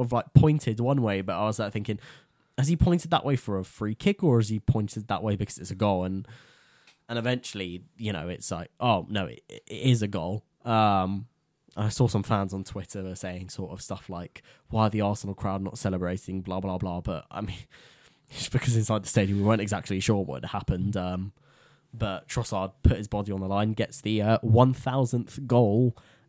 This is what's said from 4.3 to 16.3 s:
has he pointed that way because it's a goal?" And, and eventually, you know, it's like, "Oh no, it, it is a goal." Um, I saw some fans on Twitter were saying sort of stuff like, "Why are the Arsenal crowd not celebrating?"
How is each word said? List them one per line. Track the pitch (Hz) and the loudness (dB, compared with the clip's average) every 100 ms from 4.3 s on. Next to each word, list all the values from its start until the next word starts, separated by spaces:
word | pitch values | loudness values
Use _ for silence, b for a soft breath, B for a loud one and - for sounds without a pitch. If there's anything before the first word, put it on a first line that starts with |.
| 120 | 4
has | 104 | 2
he | 107 | 0
pointed | - 110 104 113 104 | 0 0 0 -6 -6
that | 95 | -4
way | 107 101 | 0 -2
because | 101 - | -2 -6
it's | 85 | -10
a | 95 | -2
goal?" | 104 92 92 | 2 2 0
And, | 95 - 113 B B B B B _ - | -4 -8 -16 B B B B B _ -8
and | 117 | -4
eventually, | 117 123 - 101 90 90 - - | -2 -2 -4 -8 -6 -8 -14 -8
you | 110 | -6
know, | 90 85 | -4 -6
it's | 90 - | -6 -6
like, | 87 85 _ | -6 -8 _
"Oh | 123 98 - | 2 2 0
no, | 104 85 | -4 -4
it, | - - | -8 -16
it | 52 - | -20 -14
is | 110 131 117 | -2 2 4
a | 104 | 2
goal." | 101 82 104 - _ | -2 -4 -6 -10 _
Um, | 120 113 107 98 92 98 117 _ _ _ _ - | 0 2 4 4 0 -4 -8 _ _ _ _ -4
I | 107 | -2
saw | - 120 | 2 2
some | 107 | 2
fans | - 107 95 98 | 0 -2 -2 -6
on | |
Twitter | 95 101 92 101 | -8 -10 -10 -10
were | 95 90 | -10 -8
saying | 95 90 92 | -10 -10 -12
sort | - 95 | -10 -10
of | 95 | -10
stuff | - 95 - | -10 -12 -10
like, | 87 90 - b b _ | -12 -12 -16 b b _
"Why | 110 107 | 0 2
are | |
the | 107 | 2
Arsenal | 101 101 101 98 | 0 0 -4 -6
crowd | 101 98 | -4 -4
not | 95 - | -6 -4
celebrating?" | 101 92 90 92 - | -4 -2 -2 -6 -6